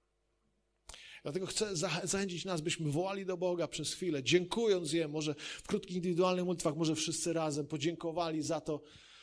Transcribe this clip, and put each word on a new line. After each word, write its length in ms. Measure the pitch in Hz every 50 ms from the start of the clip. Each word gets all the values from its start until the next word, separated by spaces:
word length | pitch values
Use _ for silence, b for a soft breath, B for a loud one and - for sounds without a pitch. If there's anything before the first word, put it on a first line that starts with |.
| _ _ _ _ _ _ _ _ _ _ _ _ _ _ _ _ _ - B B B B B B B
Dlatego 240 | 147 143 185 190
chcę 300 | - - - 214 208 196
za-, 240 | 151 170 180 151 175 196
zachęcić 400 | 165 196 196 202 190 175 160 170
nas, 160 | 190 185 160
byśmy 300 | 151 170 165 - 165 147
wołali 360 | 135 156 180 190 196 196 196
do 100 | 180 185
Boga 320 | 170 180 180 175 170 160 143
przez 260 | - - 151 - -
chwilę, 280 | - 190 175 156 139 131
dziękując 720 | 117 156 180 175 175 - 220 233 220 196 180 170 147 151
Jemu, 200 | 170 160 147 147
może 220 | 156 151 156 143
w 320 | - - - - - -
krótkich, 300 | - 202 202 - - 175
indywidualnych 480 | 185 170 185 175 165 185 185 185 180 180
modlitwach, 320 | 180 175 160 - 165 143
może 180 | 156 165 160 156
wszyscy 380 | 151 - - - - - 175 160
razem 340 | 165 160 156 143 147 147
podziękowali 760 | - 156 147 131 175 170 165 - 170 156 175 170 165 160 156 143
za 180 | 139 165 151
to, 220 | - - 151 143 B B B B B B B B